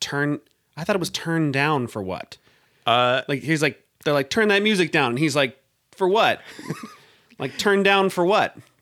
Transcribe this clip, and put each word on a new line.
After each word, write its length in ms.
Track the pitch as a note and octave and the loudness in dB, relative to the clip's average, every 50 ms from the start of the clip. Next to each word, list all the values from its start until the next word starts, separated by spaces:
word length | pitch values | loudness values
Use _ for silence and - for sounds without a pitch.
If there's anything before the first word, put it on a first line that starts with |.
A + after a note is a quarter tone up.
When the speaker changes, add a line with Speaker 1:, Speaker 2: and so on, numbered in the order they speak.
Speaker 1:
turn, 400 | - - C#3+ C#3+ C#3+ D3 D3 D3 _ _ _ _ _ _ - | -8 -4 -2 -2 0 0 -2 -4 _ _ _ _ _ _ -16
I 80 | D3 E3 | -8 -4
thought 120 | G#3 G#3 | -2 -2
it 40 | F#3+ | -2
was 100 | E3 - | -2 -4
turned 420 | - - - D#3+ E3 E3 D#3 D3 | -8 -8 -4 -2 -2 0 0 0
down 340 | C3 C3+ C#3+ D#3 D#3 C#3 A#2+ A2+ | 0 0 0 0 0 -2 -2 -4
for 140 | - A2 | -6 -8
what?" 360 | G2 F#2 F2+ D2+ - - - - _ _ _ _ _ _ _ _ - | -8 -8 -8 -8 -10 -14 -20 -20 _ _ _ _ _ _ _ _ -2
Speaker 2:
Uh, 360 | A#2 A2+ B2 B2 B2 B2 C3 - - | 0 2 2 2 2 0 0 -2 -4
Speaker 1:
Like, 140 | D3 C3 | -6 -4
he's 180 | - C3+ D#3+ C#3+ | -2 -2 -2 0
like, 220 | D#3 C#3+ - - _ _ _ _ - | 0 -2 -2 -4 _ _ _ _ -2
they're 100 | D#3+ D3 | 0 0
like, 160 | C#3+ C3+ - | 0 0 0
"Turn 180 | - A3+ G#3+ G#3 | 0 0 2 2
that 140 | G3 G3+ | 2 2
music 300 | G3+ G#3+ G#3+ F3+ F3 D3+ | 2 2 2 2 0 0
down," 180 | - D#3+ C#3 A#2+ | 2 0 0 0
and 80 | A#2 C3 | 0 0
he's 180 | D#3+ D3+ B2+ | 0 0 0
like, 240 | D3 C#3 B2 - _ _ _ _ _ _ _ | 0 0 -2 -4 _ _ _ _ _ _ _
"For 160 | - - F#3+ F3+ | -6 -2 0 2
what?" 320 | F#3+ - F#3+ B2+ G#2 - - | 2 2 2 2 0 -2 -6
<laughs> 920 | - - - - - D3 - - - - - - _ _ _ _ _ _ - | -16 -20 -14 -12 -12 -12 -12 -12 -20 -20 -20 -20 _ _ _ _ _ _ -10
Like, 200 | C#3 C3+ - - | -10 -8 -4 -2
"Turn 240 | - G#3 G3 G3 | 0 2 2 4
down 260 | G3 G3 G3 G3 F#3+ F#3+ | 4 4 4 4 2 2
for 140 | - F#3 F3 | 2 0 2
what?" 320 | F3+ G#3+ G3 A#2+ - - - - _ _ _ | 2 2 2 0 0 -4 -10 -20 _ _ _